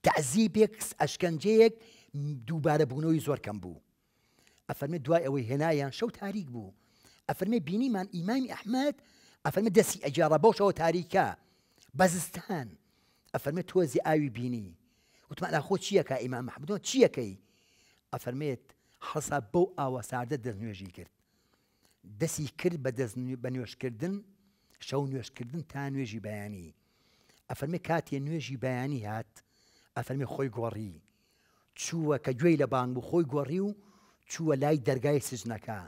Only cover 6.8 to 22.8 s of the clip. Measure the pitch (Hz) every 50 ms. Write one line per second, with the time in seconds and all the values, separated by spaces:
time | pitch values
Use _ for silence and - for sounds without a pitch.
6.8 | _ _ _ _ _ - _ _ _ - - - 190 196 240 233 151 143 185 214
7.8 | 262 269 220 190 180 202 - 175 165 190 240 269 262 226 - - - 202 240 262
8.8 | 277 294 294 - _ _ _ _ _ - _ _ _ 147 - 190 214 226 175 220
9.8 | 190 - - - - 143 135 165 165 156 156 147 160 226 202 - 202 196 170 -
10.8 | 165 165 165 180 165 - - 190 156 107 85 _ _ _ _ _ _ _ _ _
11.8 | _ _ - 135 185 185 165 185 147 - - 175 - - 202 156 127 107 80 _
12.8 | _ _ _ _ _ _ _ _ _ _ - 135 - 143 151 185 170 - - 185
13.8 | 180 143 - 180 - 160 156 156 147 139 107 113 123 123 123 117 101 90 87 _
14.8 | _ _ _ _ _ _ _ _ _ _ - - 180 170 160 151 139 - 196 175
15.8 | - - 196 185 156 - 135 127 117 127 127 120 127 117 - - 143 151 208 190
16.8 | - - - 269 233 - - 139 120 101 95 - _ _ _ _ _ _ _ _
17.8 | _ _ _ _ _ _ - 123 - 123 123 135 151 147 127 117 _ _ _ _
18.8 | _ _ _ _ - - - 156 143 - 143 143 113 - - 175 180 190 - -
19.8 | 143 131 131 127 120 - 131 123 123 117 151 135 110 127 107 95 113 113 101 90
20.8 | 98 92 - - 90 - _ _ _ _ _ _ _ _ _ _ _ _ _ _
21.8 | _ _ _ _ - 92 104 101 156 160 - - 151 127 _ - - 180 175 151